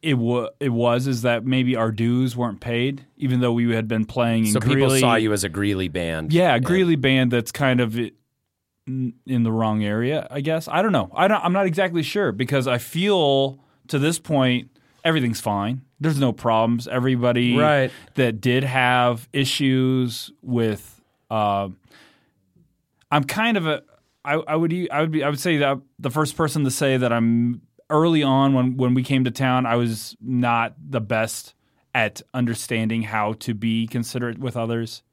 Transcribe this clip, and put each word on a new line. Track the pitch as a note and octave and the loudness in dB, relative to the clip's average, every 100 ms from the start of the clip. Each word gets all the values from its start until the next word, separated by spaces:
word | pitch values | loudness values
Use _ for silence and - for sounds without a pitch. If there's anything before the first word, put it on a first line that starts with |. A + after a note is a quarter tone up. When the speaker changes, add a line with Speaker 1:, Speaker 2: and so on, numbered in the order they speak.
Speaker 1:
it | D#3+ | 0
wa-, | C3 A#2 B2 A2+ - | 0 2 0 -2 -4
it | C#3+ | -2
was, | A#2 A#2+ A#2+ C3 | 2 2 2 0
is | B2 | -2
that | B2 A#2 A#2+ | 0 0 0
maybe | C3 B2 B2 | 0 2 0
our | A2+ | 0
dues | G#2+ A#2 B2 C3 A#2+ | 0 0 2 0 -2
weren't | A#2+ G2 | -4 -4
paid, | A2+ A#2 B2+ C#3 - _ | -4 -2 -2 -4 -14 _
even | C3+ B2+ | -2 0
though | B2 | 2
we | A#2 A#2+ | 2 2
had | A2+ A2+ | 0 0
been | A2+ | -2
playing | A2 - A#2+ A2+ A2 | -2 0 0 2 2
in | |
Speaker 2:
So | G#2+ | 0
people | A2 | 2
Speaker 1:
Greeley. | C#3 C3+ C3+ | 2 2 4
Speaker 2:
saw | B2+ A2+ | 4 4
you | A2 | 2
as | G#2 | 0
a | F#2+ | -2
Greeley | E2+ G2+ G2 F#2 | -2 0 0 -2
band. | D#2+ E2+ D#2+ D#2 | -4 -4 -4 0
Speaker 1:
Yeah, | E3 F3+ | 2 4
a | A#2+ | 2
Speaker 2:
And | |
Speaker 1:
Greeley | B2+ F#3 F3+ D#3 | 2 2 2 2
band | C3+ C3 B2+ | 2 2 2
that's | A#2+ A2 | 0 -2
kind | - C#3 B2 | -2 0 2
of | A#2+ A2+ | 0 -2
i-, | A2+ _ _ _ _ _ _ _ - | -6 _ _ _ _ _ _ _ -10
n-, | C3 B2+ - - | -6 -6 -8 -4
in | B2+ | 0
the | A2+ | 2
wrong | A2 A2 G#2+ | 2 0 0
area, | G#2 G#2+ A#2+ D3+ - | -2 -2 -2 -4 -6
I | C#3+ | -6
guess. | C#3+ D#3+ D#3+ | -2 -4 -2
I | D#3+ | -2
don't | G#3+ | 2
know. | F3 F#2+ | 0 -2
I | - F#3 | 0 2
don't, | G#3 | 2
I'm | E3+ | 0
not | F#3 G3 | 0 0
exactly | D#3+ F#3 E3+ | 0 0 0
sure, | C#3+ G#3 F#3 | -2 -2 -2
because | G2+ B2+ C#3 C3 | -2 -2 0 0
I | B2 | -2
feel | - E3 G3 G3 D3 C3+ C3+ C#3 _ _ _ | -4 -4 0 2 4 2 0 -4 _ _ _
to | D3 | 0
this | D3 E3 | 0 -2
point, | - D3 C3 B2 - _ _ _ | -2 2 2 0 -4 _ _ _
everything's | E3 D#3+ B2 G#2+ | -2 0 0 -2
fine. | - G2+ G2+ C3 - _ | -2 -2 -2 -4 -10 _
There's | D#3 C#3+ | -2 2
no | C3+ | 0
problems. | G#2+ A#2+ A2+ A2+ A#2 A#2+ | 0 0 2 2 0 -2
Everybody | B2+ B2+ B2+ B2 A#2+ B2 B2 | -2 0 2 2 2 2 4
Speaker 2:
Right. | D3+ D3 C3 - - | 4 2 0 -6 -12
Speaker 1:
that | - B2+ A2 | -2 -2 0
did | B2+ B2+ | 0 0
have | C3+ C3 B2 B2+ B2 A#2 A#2+ | 0 2 2 4 2 0 -4
issues | C#3+ C3 - C#3 C3 C3 C3 B2 A2+ - - | -4 -2 0 2 2 2 0 -2 -6 -14 -16
with, | - A#2+ A2+ G#2 - - _ _ _ | -4 0 0 -2 -10 -20 _ _ _
uh, | A2 G#2 G2+ G2 F#2 _ - - _ _ _ _ _ _ _ _ _ _ | -2 0 0 -4 -10 _ -20 -20 _ _ _ _ _ _ _ _ _ _
I'm | D3 | -2
kind | C#3 - A3+ G#3+ | -2 -2 0 0
of | E3 | 0
a, | D3+ _ _ _ _ | -4 _ _ _ _
I, | C#3+ | -4
I | D3+ D#3 D#3 | -4 0 0
would | E3 | 0
e-, | E3+ F3 | 0 -2
I | C#3+ | -2
would | D#3+ | -2
be, | D#3 | 0
I | C#3 | -2
would | D3 | -2
say | F3+ D#3+ | 0 2
that | C#3+ C#3 - _ | 2 0 -6 _
the | C#3 | -4
first | C#3+ D#3 - | -2 -2 0
person | D#3+ D#3 | -2 0
to | C#3 | -2
say | B2+ C#3+ C3 | 0 0 2
that | B2 | 2
I'm | A#2 A2+ A#2 A#2+ A#2+ _ _ _ | 2 2 2 0 -2 _ _ _
early | D3+ E3 D#3+ | 2 4 2
on | C#3+ C3+ C#3 | 4 4 4
when, | C3+ B2+ B2+ | 4 2 0
when | B2+ | 0
we | B2+ | 2
came | B2+ C3+ | 2 0
to | B2+ | 0
town, | A2+ C3+ B2+ | 0 0 0
I | B2+ A#2+ | 2 2
was | A#2+ A2 - - | 0 -2 -10 -14
not | A#2 B2+ B2 A#2 A#2 - | -4 -2 2 0 0 -6
the | - B2+ | -6 -6
best | G#2 A2 A2 - - _ _ _ _ | -2 -2 -2 -6 -14 _ _ _ _
at | B2+ A2 - - | 0 0 -2 -10
understanding | B2+ B2 A2 - A#2 A2+ A2+ | -2 -2 -2 -4 -2 -2 -2
how | G#2+ A2 G#2+ | -2 -2 -2
to | A2 - | -4 -6
be | A2 A2+ A2+ A2+ | -4 -2 -2 -2
considerate | B2+ A2+ B2+ A#2+ A2+ | -6 -6 -6 -6 -6
with | C3 A#2+ | -8 -6
others. | A2+ A#2 A2+ - _ | -4 -4 -6 -12 _